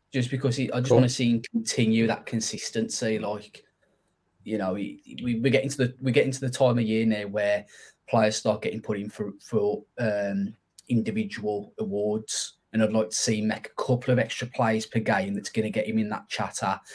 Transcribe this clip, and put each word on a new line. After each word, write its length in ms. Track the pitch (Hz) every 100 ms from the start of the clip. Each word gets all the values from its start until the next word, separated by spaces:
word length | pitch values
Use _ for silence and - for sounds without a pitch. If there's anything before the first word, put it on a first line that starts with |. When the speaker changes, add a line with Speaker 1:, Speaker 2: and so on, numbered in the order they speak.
| _
Speaker 1:
Just 180 | 131 123
because 260 | 127 127 117
he, 140 | 127
I 80 | 123
just 100 | 123
Speaker 2:
Cool. 80 | 123
Speaker 1:
wanna 100 | 123
see 220 | - 120
him 120 | 117 -
continue 540 | 226 - - 110 113 113
that 200 | - -
consistency. 920 | 113 107 104 - 113 110 - 113 110
Like, 460 | 104 104 - - _ _ _ _ _ _ _ _
you 160 | - 107
know, 160 | 95
he, 440 | 101 - - - -
we, 160 | 123 113
we're 100 | 127
getting 200 | 127 139
to 80 | -
the, 160 | 123 -
we're 100 | 131
getting 200 | 123 131
to 80 | 127
the 100 | 127
time 260 | - 127 120
of 80 |
year 220 | 110 110 113
now 200 | 104 101
where 380 | 104 101 104 - - - _ -
players 260 | 117 107 107
start 240 | 113 104
getting 220 | - 110
put 160 | - 101
in 100 | 104
for, 240 | - 101 98
for, 420 | - 110 101 107 - -
um, 560 | 113 104 101 98 98 - _ - -
individual 840 | 113 113 104 101 - 104 104 - -
awards, 800 | 196 202 208 214 - - - - _
and 80 | 110
I'd 100 | 110
like 160 | 110 107
to 80 | -
see 220 | - 107
him 100 | 107
make 200 | 98 -
a 140 | -
couple 300 | - 123 -
of 60 | 120
extra 280 | 113 - 123
plays 360 | - 113 110
per 160 | - 113
game 320 | 107 101 98
that's 160 | 101 -
gonna 220 | - 107
get 160 | 110 104
him 100 | 110
in 140 | 104
that 180 | 107 -
chatter 500 | - 101 - 98 95 -